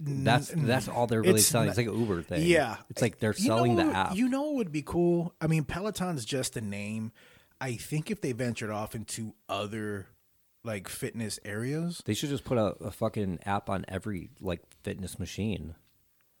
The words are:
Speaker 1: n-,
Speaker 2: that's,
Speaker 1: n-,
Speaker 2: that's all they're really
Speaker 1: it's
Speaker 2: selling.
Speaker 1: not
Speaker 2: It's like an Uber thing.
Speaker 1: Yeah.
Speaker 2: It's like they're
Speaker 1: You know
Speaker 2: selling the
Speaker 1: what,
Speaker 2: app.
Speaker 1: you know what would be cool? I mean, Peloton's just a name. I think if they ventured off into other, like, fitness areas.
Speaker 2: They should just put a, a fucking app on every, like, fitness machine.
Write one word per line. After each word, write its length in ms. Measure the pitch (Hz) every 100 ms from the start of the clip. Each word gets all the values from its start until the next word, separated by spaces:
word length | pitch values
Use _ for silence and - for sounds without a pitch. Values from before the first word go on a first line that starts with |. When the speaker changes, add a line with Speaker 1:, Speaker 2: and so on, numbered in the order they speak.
| 147
Speaker 1:
n-, 180 | 139
Speaker 2:
that's, 280 | 104 127 147
Speaker 1:
n-, 140 | 170 135
Speaker 2:
that's 220 | 127 101
all 180 | 120 120
they're 160 | 113
really 140 | 139 110
Speaker 1:
it's 100 | 104
Speaker 2:
selling. 200 | 120 107
Speaker 1:
not 40 |
Speaker 2:
It's 60 | 98
like 100 | 117
an 120 | 104
Uber 240 | 117 87
thing. 180 | 82 90
Speaker 1:
Yeah. 340 | 170 165 127 104 -
Speaker 2:
It's 120 | -
like 180 | 117 -
they're 160 | 110 101
Speaker 1:
You 120 | 113
know 60 | 110
Speaker 2:
selling 180 | 120 120
the 100 | -
Speaker 1:
what, 100 | 92
Speaker 2:
app. 200 | 95 190
Speaker 1:
you 140 | 254
know 120 | 269
what 120 | 302 285
would 160 | 190
be 100 | 151
cool? 540 | 143 175 175 170 170 -
I 60 | 160
mean, 160 | 160
Peloton's 600 | 147 170 214 - 185 156 107
just 320 | 135 127 127
a 40 |
name. 500 | 107 101 104 110 110 - - - _ -
I 160 | 131 120
think 340 | - 151 156
if 100 | 214
they 100 | 147
ventured 400 | 117 123 110 110
off 240 | 107 107 117
into 400 | 101 - 110 - -
other, 600 | 98 104 110 107 101 92 _ _ _ _ _
like, 240 | 117 104 87
fitness 500 | - 127 113 110 - -
areas. 560 | 104 123 151 170 170 -
Speaker 2:
They 100 | 107
should 140 | 151
just 160 | 139 -
put 120 | 123
a, 180 | 104 -
a 60 | 104
fucking 500 | - 110 110 98 85 -
app 240 | 101 -
on 160 | 95 -
every, 440 | 95 110 95 80 -
like, 200 | 90 87 - _
fitness 380 | - 92 90 -
machine. 560 | 85 - 107 87 78 82 _ _ _ _ _ _